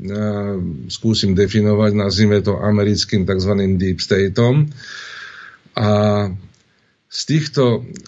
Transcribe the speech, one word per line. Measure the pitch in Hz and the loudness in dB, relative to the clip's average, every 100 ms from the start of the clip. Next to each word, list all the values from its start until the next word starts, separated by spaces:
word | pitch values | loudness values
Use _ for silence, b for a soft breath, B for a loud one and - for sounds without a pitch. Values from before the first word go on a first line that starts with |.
Ja | 95 101 107 104 101 98 87 76 62 | -8 -6 -4 -4 -4 -4 -6 -8 -10
skúsim | - 113 107 101 | -4 -2 0 2
definovať, | 92 98 107 104 104 107 104 | 2 2 2 2 4 2 2
nazvime | 101 95 107 104 | 0 2 4 4
to | 101 95 | 2 0
americkým | 104 104 104 98 - 104 | 2 2 2 0 0 0
takzvaným | 92 95 95 101 98 95 | 0 0 0 2 2 2
deep | 92 90 | 0 -2
stateom. | - 98 98 104 120 139 151 B B B B B B B B B B | 0 0 2 2 2 4 2 B B B B B B B B B B
A | - 107 104 104 104 101 95 - _ _ _ _ _ _ | -2 0 2 2 0 -2 -6 -14 _ _ _ _ _ _
z | - | -10
týchto | - 151 147 - 127 110 - - | -2 0 0 0 2 0 -4 -16